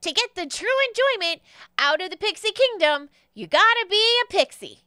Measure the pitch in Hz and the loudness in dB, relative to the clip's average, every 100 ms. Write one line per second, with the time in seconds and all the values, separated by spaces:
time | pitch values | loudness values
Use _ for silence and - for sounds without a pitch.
0 | 339 311 494 - 320 - 415 523 539 440 | -4 -4 -4 -6 -10 -6 -2 0 0 0
1 | 539 480 339 330 _ - - - 277 311 | 0 0 -4 -6 _ -20 -10 -2 0 0
2 | 370 359 427 349 440 - 508 440 302 294 | -2 -4 -6 -4 -6 0 0 2 2 0
3 | 285 _ _ - 165 294 440 466 381 403 | -4 _ _ -16 -2 4 4 4 0 0
4 | 453 480 494 392 269 - 156 101 | 2 2 0 0 0 -2 -20 -20